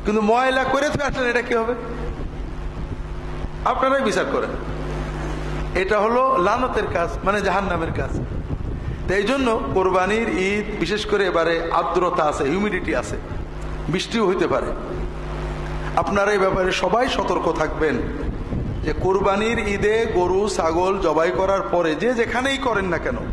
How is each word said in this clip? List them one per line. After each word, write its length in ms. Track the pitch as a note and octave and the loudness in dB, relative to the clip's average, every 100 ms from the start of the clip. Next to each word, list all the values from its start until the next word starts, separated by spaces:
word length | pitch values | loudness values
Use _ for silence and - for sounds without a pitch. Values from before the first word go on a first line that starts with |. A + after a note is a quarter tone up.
কিন্তু 180 | - G#3+ | 2 2
ময়লা 420 | G#3 A#3 C4 C4 | 4 4 4 2
করে 240 | B3+ C4 D4 | 2 2 0
ফেলে 140 | C#4 | 0
আসলেন, 240 | C#4 C4+ B3 | -2 0 0
এটা 140 | A#3+ | 0
কি 120 | A#3 | 0
হবে? 200 | A#3 A3+ B3 - - - - - - - - - - - - - - - - - - | 0 0 -2 -6 -6 -6 -6 -6 -6 -8 -8 -8 -8 -8 -8 -8 -8 -8 -8 -8 -4
আপনারাই 380 | G#3+ B3 C4 C#4 | -2 0 2 2
বিচার 220 | A3 F3+ C#3+ | 2 0 0
করেন। 180 | C3 A2 - - - - - - - - - - - - | -2 -2 -4 -6 -6 -6 -4 -4 -4 -4 -4 -4 -4 -2
এটা 260 | F3 F#3+ G#3+ | -2 2 2
হলো 380 | G#3+ A#3+ C4 C4 | 4 4 4 4
লানতের 480 | B3 A#3+ B3+ A3+ G3 | 2 2 0 0 0
কাজ, 160 | F3 E3+ - | 0 0 0
মানে 160 | F#3 G#3 | 0 2
জাহান্নামের 520 | F#3+ F#3 F#3+ F3 D#3+ | 2 0 0 -2 -2
কাজ। 280 | D3 C3+ - B2 - - - - - - - - | -2 -2 -4 -4 -4 -4 -4 -4 -4 -6 -4 0
তো 60 | |
এই 80 | F#3+ | 2
জন্য 380 | G3+ C4+ B3+ A3 - | 2 2 2 2 0
কোরবানির 540 | F#3+ F#3 F3+ F#3 A3 A3 | 2 4 4 2 2 0
ঈদ, 520 | - F#3+ G#3 G#3 G#3 | 0 0 0 -2 -2
বিশেষ 260 | E3 G#3 - | -2 -2 0
করে 200 | G3+ F#3+ | 2 2
এবারে 440 | E3+ E3 E3 E3 | 2 2 0 0
আর্দ্রতা 520 | E3 F3 F3 F3+ E3+ | 0 2 2 2 2
আছে, 200 | D3+ C#3+ | 0 2
humidity 500 | C#3 F3+ G#3 F3+ E3+ C3+ | 0 2 0 0 -2 -2
আছে, 200 | - B2 - - - - - - - | -2 -6 -6 -6 -6 -8 -8 -6 -2
বৃষ্টিও 400 | F3 - A3+ G3 | -2 -2 2 2
হইতে 180 | G3 D#3 | 2 2
পারে। 200 | B2+ - - - - - - - - - - - - - - | 0 0 -6 -6 -6 -6 -6 -8 -6 -6 -4 -4 -4 -2 -2
আপনারা 360 | E3+ G3+ G3+ | 0 2 2
এই 60 | G#3 | 4
ব্যাপারে 340 | F#3+ G3 F#3 | 2 2 0
সবাই 360 | F#3 F3+ G#3+ B3+ | 2 2 2 2
সতর্ক 440 | A3+ G3 F3 E3+ | 0 0 0 0
থাকবেন 440 | D#3 D#3 C#3+ D#3 B2 - - - - - - - - | 0 0 2 0 0 -2 -4 -4 -6 -4 -4 -2 -2
যে 100 | D#3 D3+ | -2 0
কোরবানির 580 | F3+ F#3+ G3 G3 A3 A#3 | 2 2 2 2 2 0
ঈদে 480 | G#3 G3 G3+ A3 A3+ | 0 0 2 2 2
গরু 340 | F3+ F3+ F#3 G#3 | 2 2 2 2
ছাগল 500 | G3 E3 E3 F#3 G3 | 2 2 2 2 2
জবাই 320 | D#3 D3+ E3+ | 2 4 2
করার 300 | F3 F#3+ G3 - | 2 2 2 2
পরে 240 | F3 E3 | 2 2
যে 200 | D3+ A3 | 2 0
যেখানেই 440 | A#3+ A3+ A3+ C4+ C4+ | 2 0 0 0 0
করেন 260 | C4 G#3 | 0 0
না 140 | F#3 D#3+ | 0 -2
কেন 180 | D3+ A#2+ - | -2 -4 -4